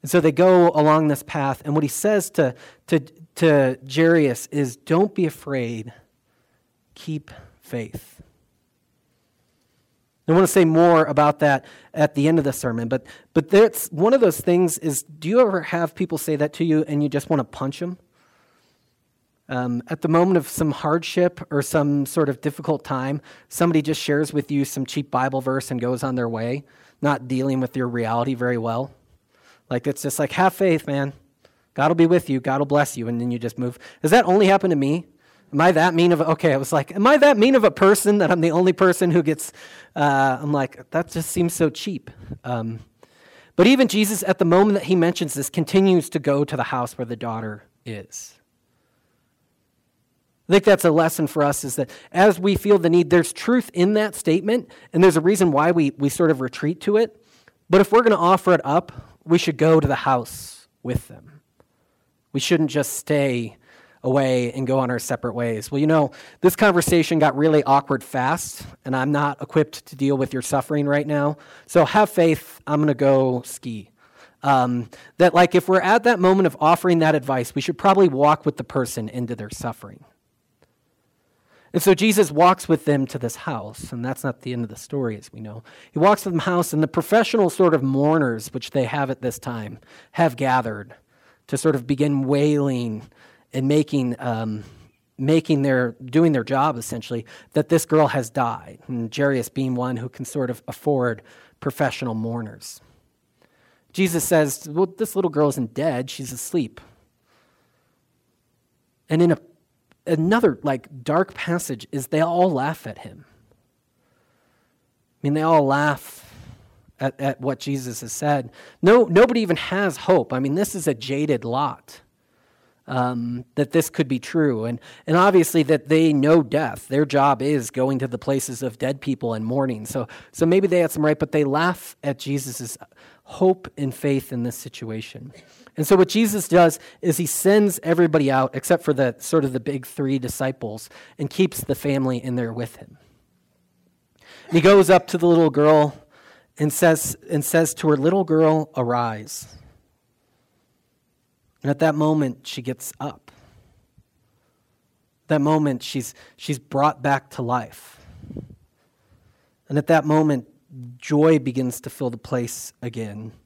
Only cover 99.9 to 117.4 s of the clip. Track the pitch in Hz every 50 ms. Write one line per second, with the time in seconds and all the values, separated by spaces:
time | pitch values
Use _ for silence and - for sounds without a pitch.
99.9 | 127 117 120 123 _ - 131 - - 147 131 123 123 - _ - - - - 151
100.9 | 147 135 123 123 113 110 - - - - - _ _ _ - 143 123 - 151 127
101.9 | - - 135 123 110 113 110 113 113 117 117 107 107 104 - - - - _ _
102.9 | _ _ _ _ _ _ _ _ _ _ _ _ _ _ _ _ _ _ _ _
103.9 | _ - 190 185 165 170 - - 175 160 151 143 131 - - 156 147 165 190 180
104.9 | 185 - 220 214 - 190 185 175 143 143 151 147 131 139 123 110 113 - 143 165
105.9 | 135 123 131 135 - - 135 120 131 117 - - - 175 135 110 _ - - _
106.9 | _ _ _ _ _ _ _ _ _ _ _ _ _ _ _ _ _ _ _ _
107.9 | _ _ _ _ _ _ _ _ _ _ _ _ _ _ _ _ _ _ _ _
108.9 | _ _ _ _ 156 160 175 170 165 - _ _ _ _ _ _ _ _ _ _
109.9 | _ _ _ - 170 156 160 180 208 233 233 185 131 - - 147 135 127 - -
110.9 | 147 131 120 - 147 170 185 - - - - - 170 175 - - 135 110 - -
111.9 | - 139 127 - - 151 160 165 170 175 180 185 160 131 127 147 160 - - 117
112.9 | 104 - - 104 101 - 143 _ _ _ _ _ _ _ _ _ _ _ _ _
113.9 | _ _ _ _ _ _ _ _ _ _ _ _ _ _ _ _ _ _ _ _
114.9 | _ _ _ _ _ _ - 143 143 156 156 160 165 156 143 135 135 143 147 151
115.9 | 143 - - - - - - - - - - - - _ _ _ _ _ _ _
116.9 | _ _ 135 135 - - 139 139 131 _